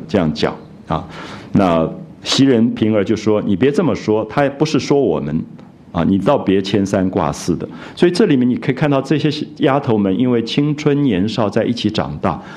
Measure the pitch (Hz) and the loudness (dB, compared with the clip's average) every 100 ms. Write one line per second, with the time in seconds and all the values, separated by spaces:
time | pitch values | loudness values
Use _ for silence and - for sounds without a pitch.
0 | - 101 80 73 80 - - - - 80 | -4 0 0 -2 -4 -4 -14 -18 -6 -6
1 | 85 - - - - 101 95 82 85 - | -6 -14 -16 -16 -2 2 4 4 0 -4
2 | - - - - 135 117 117 117 107 107 | -16 -12 -4 2 4 4 2 0 0 0
3 | 95 101 110 104 98 95 131 147 165 98 | 0 0 0 0 0 0 2 2 0 -2
4 | - 107 107 - 139 139 156 139 - 143 | 0 -2 0 0 0 0 0 0 2 2
5 | 120 76 71 78 - - - - - 87 | 2 0 -2 -6 -6 -14 -20 -20 -6 -2
6 | 82 95 98 139 - 95 95 104 98 101 | 2 2 2 2 2 0 2 0 0 0
7 | 92 101 76 73 - 80 - - - - | 0 0 -2 -2 -2 -4 -4 -12 -16 2
8 | 175 180 220 139 123 117 - 127 151 135 | 2 4 4 4 2 0 -2 0 2 0
9 | 131 151 151 143 - - - 139 139 110 | 0 0 0 -2 -8 -2 2 2 2 2
10 | 98 95 127 120 113 - 147 147 151 143 | 2 2 2 0 0 0 0 0 0 2
11 | 143 90 107 - 104 113 110 120 107 - | 2 2 0 0 0 0 -2 0 -2 -2
12 | 69 73 98 76 - | -4 -4 -4 -4 -8